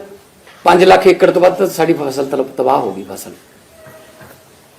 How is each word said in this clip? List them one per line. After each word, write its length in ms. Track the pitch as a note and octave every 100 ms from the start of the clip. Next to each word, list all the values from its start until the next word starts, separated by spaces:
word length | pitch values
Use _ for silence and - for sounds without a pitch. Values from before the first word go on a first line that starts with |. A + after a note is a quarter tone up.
| - - _ _ - -
ਪੰਜ 200 | F3 F3
ਲੱਖ 220 | F#3 F#3 F#3
ਏਕੜ 240 | F3 F3
ਤੋਂ 120 | F3
ਵੱਧ 120 | F3+
ਤਾਂ 120 | F#3 F#3+
ਸਾਡੀ 260 | - D#3+
ਫਸਲ 340 | D3 C#3+ C3 C3+
ਤਲ-, 180 | C#3
ਤਬਾਹ 360 | C3 - C3 C#3+
ਹੋ 120 | A#2
ਗਈ 120 | F#2+ G2
ਫਸਲ। 160 | F#2+ F#2+ F2 _ _ _ - - - - - - - _ _ _